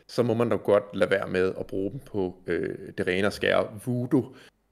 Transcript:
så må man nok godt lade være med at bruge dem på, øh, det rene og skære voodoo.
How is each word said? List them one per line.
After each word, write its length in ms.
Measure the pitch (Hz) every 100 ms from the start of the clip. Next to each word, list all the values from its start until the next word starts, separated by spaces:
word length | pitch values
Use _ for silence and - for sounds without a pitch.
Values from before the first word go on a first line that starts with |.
| -
så 140 | -
må 120 | 120
man 120 | 113 117
nok 180 | 98
godt 200 | - 104 -
lade 160 | 101 95
være 180 | 98 98
med 260 | 92 92 -
at 80 | -
bruge 240 | 98 98
dem 100 | 135
på, 420 | - 104 92 - -
øh, 320 | 85 - - 95 -
det 80 | 95
rene 200 | 92 101
og 60 |
skære 360 | - 98 92 98 110
voodoo. 500 | 127 123 123 139 104 - - _ _